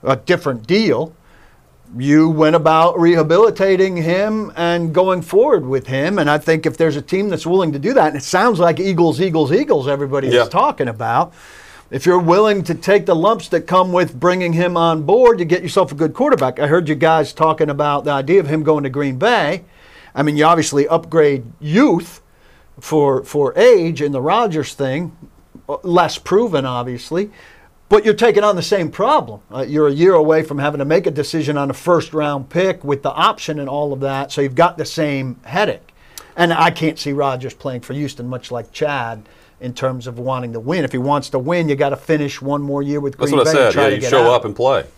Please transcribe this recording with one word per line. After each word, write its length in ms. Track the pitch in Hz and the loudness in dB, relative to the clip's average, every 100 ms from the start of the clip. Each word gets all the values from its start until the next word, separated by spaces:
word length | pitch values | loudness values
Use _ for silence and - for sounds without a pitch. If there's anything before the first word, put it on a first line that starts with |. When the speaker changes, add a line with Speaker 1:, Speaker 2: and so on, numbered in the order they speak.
Speaker 1:
a 140 | - 135 | -2 -4
different 500 | - - 147 120 110 | 0 -2 0 -6 -2
deal. 460 | 185 220 120 165 - _ _ - _ _ _ _ 113 | 0 2 0 -4 -10 _ _ -20 _ _ _ _ -8
You 320 | 135 151 160 | 2 4 4
went 260 | 156 156 | 4 2
about 460 | 165 156 160 170 175 | 4 4 4 4 4
rehabilitating 960 | 170 170 156 170 220 220 190 185 190 175 | 4 4 4 4 4 4 0 2 2 0
him 560 | 160 180 208 214 214 - | -2 0 -2 -4 -6 -4
and 360 | 170 170 170 | -2 -2 -2
going 300 | 160 190 185 | 0 0 0
forward 420 | 165 185 269 240 | 0 2 4 2
with 220 | 127 135 127 | 0 -4 -4
him, 320 | 135 151 202 | -4 -2 0
and 100 | 147 | 0
I 80 | 151 | 0
think 300 | 156 160 156 | 0 0 0
if 100 | - | 0
there's 200 | 165 143 | 0 0
a 60 | |
team 280 | - 185 208 | -4 -4 -2
that's 160 | 170 160 | -4 0
willing 260 | 185 170 | 0 0
to 60 | 147 | -2
do 160 | 156 | 0
that, 140 | 254 160 | 2 2
and 80 | 151 | 0
it 60 | |
sounds 380 | - 180 226 196 | -4 0 2 2
like 180 | 170 160 | 2 2
Eagles, 440 | 190 175 170 139 | -2 2 2 2
Eagles, 280 | 190 160 147 | 0 0 2
Eagles, 380 | 175 294 180 131 | 0 2 0 0
everybody 400 | 139 143 139 135 | -4 -2 -2 0
Speaker 2:
Yeah. 140 | 123 | 2
Speaker 1:
is 80 | 117 | 2
talking 360 | 165 277 - 127 | 0 0 0 -4
about, 440 | 110 113 120 170 - - - - - _ | -4 -2 0 -2 -6 -20 -20 -20 -20 _
if 140 | 131 | -4
you're 140 | 175 185 | 2 2
willing 440 | 165 175 214 202 | 4 4 4 0
to 100 | 165 | -2
take 320 | 165 - 202 196 | -6 2 2 2
the 80 | 175 | 2
lumps 320 | 185 220 - | 2 0 -2
that 140 | 175 | -4
come 280 | - 185 185 | 0 0 2
with 280 | 180 175 127 | 0 -2 0
bringing 320 | 165 185 180 | 0 0 0
him 240 | 165 175 175 | 0 0 0
on 280 | 170 160 | 0 0
board, 340 | 147 214 247 226 | 2 4 4 4
you 80 | 170 | 0
get 160 | 180 | -2
yourself 280 | 175 196 185 | 0 -2 -2
a 40 | |
good 180 | 147 156 | 0 -4
quarterback. 460 | - 285 247 131 127 | 0 0 2 0 -2
I 60 | 143 | 0
heard 240 | 165 160 | 0 0
you 40 | |
guys 380 | 147 160 160 143 | 0 2 2 0
talking 380 | - 160 156 151 | 0 0 2 -2
about 340 | 143 147 143 | -2 -2 -2
the 60 | 143 | -2
idea 300 | 139 135 190 | -4 2 2
of 80 | 151 | 2
him 140 | 156 | -2
going 200 | 151 156 | 0 0
to 60 | 143 | 0
Green 260 | 131 143 127 | -4 -4 -2
Bay. 460 | 202 240 151 180 - _ - - - | 0 0 0 -4 -10 _ -20 -20 -16
I 80 | - | -4
mean, 140 | 147 147 | -2 2
you 80 | |
obviously 420 | 156 170 156 139 143 | 4 4 2 0 2
upgrade 560 | 165 165 165 151 135 117 - | 0 0 2 2 2 -6 -14
youth 640 | 147 170 285 170 - - _ _ _ _ _ - | -2 2 4 2 -4 -20 _ _ _ _ _ -20
for, 440 | - 160 143 131 | -4 0 2 0
for 320 | - 147 139 139 | -4 -2 -2 4
age 440 | 233 220 165 147 | 6 6 2 -2
in 100 | 147 | -4
the 80 | 139 | -2
Rodgers 540 | 135 202 240 156 135 | 0 0 0 -2 -6
thing, 380 | - 139 135 170 - - _ _ - - | -4 -4 -4 -6 -12 -20 _ _ -20 -12
uh, 60 | 143 | -10
less 360 | 175 175 165 - | 0 2 2 -2
proven, 480 | - 190 240 156 135 | 0 0 2 0 -2
obviously. 640 | 123 123 120 - 165 208 - - - _ _ _ | -4 -6 -10 -6 -6 -6 -10 -20 -20 _ _ _
But 140 | 214 | 2
you're 80 | 220 | 4
taking 320 | 214 233 202 | 2 4 4
on 100 | 208 | 2
the 80 | 190 | 0
same 280 | - 202 160 | 0 -2 -2
problem. 500 | - 214 302 123 104 _ | -2 0 0 -2 -14 _
Uh, 140 | 113 127 | -8 -4
you're 220 | 147 151 | 2 2
a 40 | |
year 200 | 143 180 | 4 4
away 300 | 180 151 156 | 4 4 2
from 160 | 147 147 | 2 -4
having 200 | 143 147 | -4 -2
to 40 | |
make 220 | 139 156 180 | 0 0 0
a 40 | |
decision 460 | 143 143 165 143 147 | -4 -4 -4 -2 -2
on 140 | 139 | -4
a 20 | |
first-round 800 | 127 - 175 - 156 151 143 131 | -6 0 0 0 -4 -4 -4 -6
pick 340 | 170 190 180 | -2 -2 -2
with 180 | 143 139 | -4 -4
the 80 | 139 | -4
option 460 | 127 190 214 - 151 | 0 0 0 -8 -8
and 80 | 139 | -6
all 280 | 139 147 | -4 -4
of 60 | 135 | -4
that, 300 | 139 135 139 | -4 -4 -6
so 120 | - | -4
you've 120 | 143 | -4
got 220 | 127 165 - | 2 2 2
the 80 | |
same 560 | 147 - 151 139 131 120 | -10 -4 -4 -4 -6 -10
headache. 500 | - 151 208 104 _ _ _ - - - | -8 -4 -2 -4 _ _ _ -20 -20 -2
And 160 | 170 | 0
I 180 | 165 170 | 2 2
can't 280 | 170 156 160 | 2 -4 -4
see 160 | 147 | -6
Rodgers 400 | 139 139 127 127 | -2 -2 -2 -8
playing 260 | - 143 123 | -10 -10 -10
for 140 | 117 | -10
Houston, 340 | 139 143 - 123 | -8 -8 -8 -10
much 220 | 123 - | -10 -10
like 220 | 123 110 | -12 -12
Chad, 500 | - 151 139 117 113 - _ _ _ | -6 -4 -4 -6 -10 -16 _ _ _
in 100 | 127 | -12
terms 340 | 123 131 131 120 | -4 -4 -4 -10
of 120 | 120 | -10
wanting 340 | 123 127 123 | -6 -4 -6
to 80 | 113 | -8
win. 240 | 117 180 | -4 -4
If 80 | 143 | -2
he 60 | 127 | -4
wants 320 | 127 143 131 | -2 -2 -2
to 80 | 139 | -6
win, 300 | 127 175 165 | -2 -2 0
you 60 | 139 | 0
gotta 200 | 143 143 | 0 -2
finish 460 | - 156 147 - | -2 -2 -2 -6
one 180 | 135 143 | -6 -6
more 220 | 143 139 | -4 -6
year 180 | 143 147 | -4 -4
with 160 | 139 - | -6 -4
Speaker 2:
That's 140 | 143 | -2
Speaker 1:
Green 80 | 143 | 2
Speaker 2:
what 100 | 127 | 2
I 40 | |
Speaker 1:
Bay 40 | 151 | 4
and 80 | 123 | 2
Speaker 2:
said. 0 | |
Speaker 1:
try 100 | 95 | 2
Speaker 2:
Yeah, 40 | 139 | 0
Speaker 1:
to 60 | |
Speaker 2:
you 60 | - | 0
Speaker 1:
get 80 | 127 | 0
Speaker 2:
show 160 | 135 117 | 4 4
Speaker 1:
out. 60 | |
Speaker 2:
up 100 | 120 | 2
and 100 | 110 | 0
play. 300 | 104 127 127 - | -2 0 0 -2